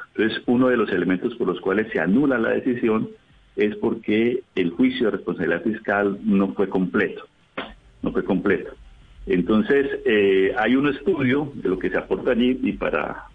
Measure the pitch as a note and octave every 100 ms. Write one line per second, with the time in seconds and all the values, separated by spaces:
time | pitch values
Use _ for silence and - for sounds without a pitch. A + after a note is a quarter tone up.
0 | - - A2 - - A#2+ B2+ A#2+ G#2 F2+
1 | F2 F#2 A#2 - F#2+ E2+ F#2+ G2 A2 F#2
2 | E2 A2+ D3 A#2+ A2+ A2 C3 A#2+ A2+ A2
3 | - - _ _ _ - G#2+ - - -
4 | - G#2+ A#2 - - G2 E2+ - B2+ -
5 | A2 G2 - E2+ D#2+ E2+ A2 G#2+ - G2+
6 | G2+ G2 A2 G2 F#2+ G2+ F#2+ G2 F2+ G#2+
7 | F#2 - - _ _ - - - - -
8 | - F#2 - F#2+ G2+ F2 - - - -
9 | - - - F#2 F2 A2 - C#3 C#3 -
10 | C3 G#2+ G2 F#2+ F#2+ B2 A2 C3 C#3+ C#3
11 | - D3+ B2+ C#3 D3 - F#2 F#2 F#2 F2+
12 | - F#2 C3+ A2+ B2+ B2+ G#2 G2+ E2+ D2+
13 | D2 - -